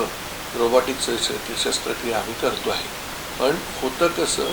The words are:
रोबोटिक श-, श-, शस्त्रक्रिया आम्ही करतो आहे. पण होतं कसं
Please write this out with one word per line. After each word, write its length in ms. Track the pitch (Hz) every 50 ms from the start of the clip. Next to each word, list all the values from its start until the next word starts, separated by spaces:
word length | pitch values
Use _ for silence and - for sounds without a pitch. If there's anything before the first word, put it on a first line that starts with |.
| 113 98 - - - - - - - - -
रोबोटिक 400 | 120 120 117 120 127 123 - 127 123
श-, 260 | - - 120 110 - -
श-, 360 | 120 107 - - 113 - -
शस्त्रक्रिया 540 | 120 - - - - 117 - - 120 113 107
आम्ही 160 | - - 117 -
करतो 280 | - 131 107 101 - 110
आहे. 140 | 101 - - - - - - - - - - - - -
पण 160 | 123 135 156 185 - - - -
होतं 260 | 139 131 131 - 170 170
कसं 380 | 170 170 160 - - - 139 131